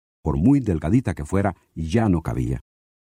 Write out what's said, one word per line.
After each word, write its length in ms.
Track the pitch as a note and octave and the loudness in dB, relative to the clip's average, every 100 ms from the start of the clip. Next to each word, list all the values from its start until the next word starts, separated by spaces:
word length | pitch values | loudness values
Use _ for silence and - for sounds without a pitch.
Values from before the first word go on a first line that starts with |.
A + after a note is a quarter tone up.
| _ _ | _ _
por 160 | D#2+ D2 | -4 2
muy 220 | G2+ C#3+ | 4 4
delgadita 540 | G#2+ E2 E2 B2 A#2+ | 2 -2 0 0 0
que 120 | E2+ D2 | -6 -4
fuera, 300 | F#2+ G2 - _ - | -2 -2 -4 _ -10
ya 340 | D#2+ A2 A2 | -2 0 2
no 120 | E2+ | 0
cabía. 380 | - A#1 A#1 B1+ - _ _ _ | 0 -4 -4 -6 -10 _ _ _